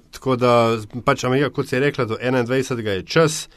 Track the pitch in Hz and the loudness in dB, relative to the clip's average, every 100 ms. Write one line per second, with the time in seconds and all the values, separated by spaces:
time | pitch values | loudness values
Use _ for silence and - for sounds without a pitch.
0 | - - 131 123 123 120 117 113 107 123 | -10 -6 -2 2 4 4 4 0 -6 -4
1 | 143 135 127 131 135 - 131 127 143 135 | -2 0 0 0 0 -2 -2 0 0 0
2 | 113 110 120 131 117 131 131 120 107 95 | -4 -4 -2 0 0 -2 -2 -4 -4 -4
3 | 85 160 160 156 - | 0 2 2 0 -10